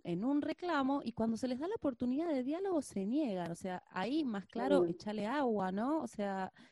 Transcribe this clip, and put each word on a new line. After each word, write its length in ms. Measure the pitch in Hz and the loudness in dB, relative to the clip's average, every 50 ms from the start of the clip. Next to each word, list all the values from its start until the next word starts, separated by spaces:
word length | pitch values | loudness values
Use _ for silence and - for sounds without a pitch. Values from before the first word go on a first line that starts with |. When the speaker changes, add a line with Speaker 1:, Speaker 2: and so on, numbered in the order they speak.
| _ | _
Speaker 1:
en 200 | 175 175 175 214 | -2 -2 0 2
un 160 | 262 285 294 | 2 2 2
reclamo 600 | 285 - - - 359 349 330 285 269 262 277 277 | 2 0 -4 -4 -2 0 2 2 4 2 2 2
y 80 | - 233 | 0 -4
cuando 260 | - - 220 226 226 | -2 0 0 0 0
se 120 | 208 - 247 | 0 0 -2
les 100 | 254 247 | -2 -2
da 80 | 302 | -2
la 80 | 359 440 | -2 -4
oportunidad 540 | - - 285 240 - 247 247 254 285 339 349 | 0 0 -2 0 0 0 0 0 0 2 2
de 160 | 294 262 247 | 0 0 0
diálogo 360 | 262 302 349 392 392 359 302 | 0 -2 -2 0 2 0 0
se 240 | 254 - - 196 190 | 0 0 -2 -2 0
niegan. 440 | 202 247 302 320 240 190 180 170 170 | 2 2 2 2 2 0 -2 -2 -4
O 60 | 170 | -4
sea, 260 | - - 185 180 - - - | -6 -6 -6 -6 -6 -10 -8
ahí 320 | - 190 185 226 277 330 | -4 -4 -2 0 0 0
más 240 | 302 247 214 196 190 | 0 0 -2 -4 -6
claro, 320 | - - 233 240 269 - - | -6 -6 -2 2 4 6 6
Speaker 2:
Obvio. 120 | 175 170 | 6 4
Speaker 1:
échale 340 | 175 - - 214 208 214 202 | 0 -4 -6 -6 -4 -2 -2
agua, 460 | 214 262 302 277 240 220 202 190 185 | -2 0 0 2 2 2 2 0 0
¿no? 280 | 185 202 226 269 311 320 | 0 0 0 0 0 0
O 60 | - | -2
sea, 460 | 226 - - 202 196 196 190 190 - - - - - | -4 -4 -4 -4 -2 -2 -2 -4 -6 -8 -16 -20 -20